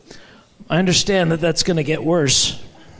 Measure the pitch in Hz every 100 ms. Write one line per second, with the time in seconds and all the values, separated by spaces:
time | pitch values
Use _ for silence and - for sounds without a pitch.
0 | - - - - - - - 156 185 170
1 | - 196 170 165 165 160 - 170 147 151
2 | 143 175 139 131 - - - - - -